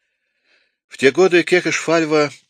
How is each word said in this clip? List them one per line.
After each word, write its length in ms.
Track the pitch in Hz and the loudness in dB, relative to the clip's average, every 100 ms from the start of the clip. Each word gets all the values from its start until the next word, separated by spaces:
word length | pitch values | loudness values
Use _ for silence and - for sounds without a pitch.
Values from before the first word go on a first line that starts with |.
| _ _ _ _ _ _ _ _ _ | _ _ _ _ _ _ _ _ _
В 80 | - | -2
те 140 | 131 | 0
годы 320 | 127 185 175 | 2 2 2
Кекешфальва 920 | 156 180 165 143 - 165 156 156 147 - | 2 0 -2 -6 -2 -2 0 -2 -2 -6